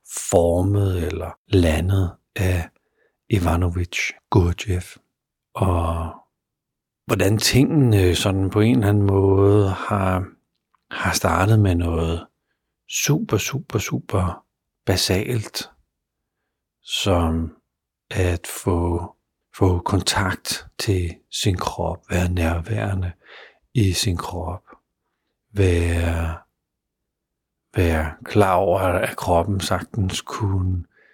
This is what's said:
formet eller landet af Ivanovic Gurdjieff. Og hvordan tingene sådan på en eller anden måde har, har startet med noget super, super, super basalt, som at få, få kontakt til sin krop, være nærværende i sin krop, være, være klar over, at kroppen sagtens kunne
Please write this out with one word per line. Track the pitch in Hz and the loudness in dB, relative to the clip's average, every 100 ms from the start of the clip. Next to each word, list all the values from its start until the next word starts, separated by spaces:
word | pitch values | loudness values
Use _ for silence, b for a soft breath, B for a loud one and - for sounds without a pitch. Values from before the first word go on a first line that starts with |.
| - - - | -14 -12 0
formet | 92 85 85 98 101 98 90 80 | 2 4 2 2 2 0 0 -4
eller | 87 82 - - | -6 -10 -12 2
landet | 98 85 80 90 98 87 - _ - | 4 4 2 2 0 0 -6 _ -4
af | 92 87 82 _ _ _ _ _ - | 0 0 -4 _ _ _ _ _ -2
Ivanovic | 104 85 82 90 87 87 - - - - | 0 0 0 0 -2 -6 -6 -8 -8 0
Gurdjieff. | 98 87 85 107 90 - - _ _ _ _ _ | 2 2 -2 -4 -6 -6 -20 _ _ _ _ _
Og | - 92 87 85 82 80 - _ _ _ _ _ _ _ _ - | -2 0 0 -2 -4 -8 -12 _ _ _ _ _ _ _ _ -4
hvordan | 98 95 107 | 0 2 2
tingene | - 123 143 160 123 104 90 | 2 4 4 4 4 4 4
sådan | 82 104 98 95 | 2 0 0 0
på | 104 | 2
en | 110 127 | 2 4
eller | 101 | 2
anden | 104 98 | 2 4
måde | 98 98 98 98 104 98 | 4 4 4 6 4 2
har, | 92 - 101 95 92 92 - _ _ _ _ - | -2 -4 -2 0 -2 -4 -14 _ _ _ _ -16
har | - 95 | -6 -4
startet | 82 85 82 101 110 | 0 2 2 4 4
med | 101 | 4
noget | 85 85 82 82 82 - _ _ _ _ _ - | 2 0 0 -2 -4 -8 _ _ _ _ _ -10
super, | - - 151 233 104 | -4 0 0 0 -2
super, | - 131 - 107 | -2 -8 -4 -6
super | - - - 98 90 - _ _ _ _ - | -4 -8 -4 -2 -2 -6 _ _ _ _ -2
basalt, | 92 - 95 113 120 107 - - _ _ _ _ _ _ _ _ _ _ _ | 0 0 -2 -2 -6 -6 -12 -14 _ _ _ _ _ _ _ _ _ _ _
som | - - 98 87 82 82 82 - _ _ _ _ - | -10 -4 0 2 2 -2 -4 -10 _ _ _ _ -8
at | - 90 87 - | -2 -2 -2 -8
få, | - - 87 85 85 85 _ _ _ _ - | -6 -2 0 0 -2 -6 _ _ _ _ 0
få | 95 87 | 2 2
kontakt | - 98 - - 95 - - - - - | 0 -2 0 -2 -2 -4 -8 -10 -10 -8
til | - 95 87 - - | -2 -2 -2 -8 -12
sin | - 110 87 | -4 -2 -2
krop, | - - 82 82 - | -4 -6 -6 -8 -4
være | 90 90 | -2 0
nærværende | 90 82 85 82 107 104 95 90 - B B B B _ | 0 0 -2 -4 -4 -4 -4 -6 -10 B B B B _
i | 127 95 | 0 2
sin | 85 107 82 | 0 -2 -4
krop, | - 85 82 92 _ - _ _ _ _ _ _ _ | -6 -8 -8 -10 _ -20 _ _ _ _ _ _ _
være, | 101 95 85 85 85 85 82 82 82 _ _ _ _ _ _ _ _ _ _ _ _ _ 104 | 2 2 4 0 0 0 -2 -4 -8 _ _ _ _ _ _ _ _ _ _ _ _ _ -2
være | 85 80 78 - | 0 0 -4 -8
klar | - 107 95 | -2 2 4
over, | 90 90 95 | 4 2 2
at | 95 90 110 - | 0 0 -4 -6
kroppen | 92 85 92 98 | 0 0 2 -2
sagtens | - 90 - - 95 - | -2 -4 -4 -4 -4 -4
kunne | - - 101 95 92 90 85 b b | -8 -6 -2 -2 -2 -4 -6 b b